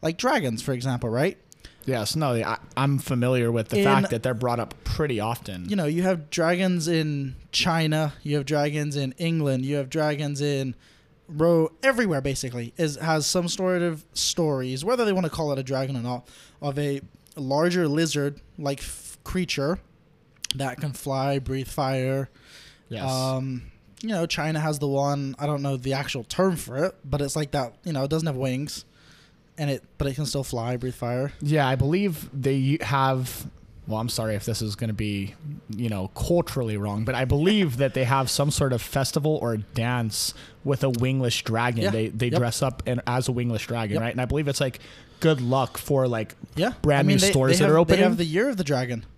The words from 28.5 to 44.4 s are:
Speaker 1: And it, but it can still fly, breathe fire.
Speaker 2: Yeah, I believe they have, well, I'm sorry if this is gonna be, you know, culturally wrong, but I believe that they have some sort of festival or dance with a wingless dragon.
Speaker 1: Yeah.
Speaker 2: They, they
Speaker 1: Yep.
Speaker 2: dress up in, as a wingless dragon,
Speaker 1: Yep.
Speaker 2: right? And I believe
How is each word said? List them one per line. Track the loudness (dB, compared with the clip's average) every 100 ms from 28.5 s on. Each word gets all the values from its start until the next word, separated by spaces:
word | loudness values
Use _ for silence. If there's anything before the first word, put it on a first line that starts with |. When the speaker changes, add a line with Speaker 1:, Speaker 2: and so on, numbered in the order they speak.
| -2 -4 -10 -14 _ -20 -20 -20 _ _ -6
Speaker 1:
And | -2
it, | -2 -6 -4
but | -4
it |
can | -2 -4
still | -4
fly, | -4 -4 -2 -4
breathe | -4
fire. | -6 -4 -2 -4 -4
Speaker 2:
Yeah, | 0 2 2
I |
believe | 2 2 2 0 -2 -8
they | -2 0 2 2 2
have, | 2 2 4 2 -2 -8 -12 -16 -20 -16 -6
well, | -4
I'm | -2
sorry | -2 -2 -2
if |
this | -2 -2
is | -4 -4
gonna | -4
be, | -2 -2 -2 -4 -8 -12 -12 -10 -4
you | -2
know, | -2 -4
culturally | -4 2 2 2 -2 -2 -2
wrong, | -2 -2
but | -2 -2
I |
believe | 0 2 4 4 2 2
that | 0
they | 2
have | 2 2 2
some | 0 0
sort | 2 0
of | 0
festival | -2 -2 0 0 2 0
or | 0 -2
dance | -2 -2 0 0 0 -2 -4 -6 -16 -6
with | -2 2
a | 2
wingless | 2 2 2 2 0
dragon. | 0 0 2 2
Speaker 1:
Yeah. | 0
Speaker 2:
They, | 2 0
they | 0 0
Speaker 1:
Yep. | 2
Speaker 2:
dress | 2 0
up | -2 -2 -4
in, | -2 0
as | 0 0
a |
wingless | 0 0 -2
dragon, | -4 -4 -2
Speaker 1:
Yep. | 0
Speaker 2:
right? | -2
And | -2
I | -2
believe | 0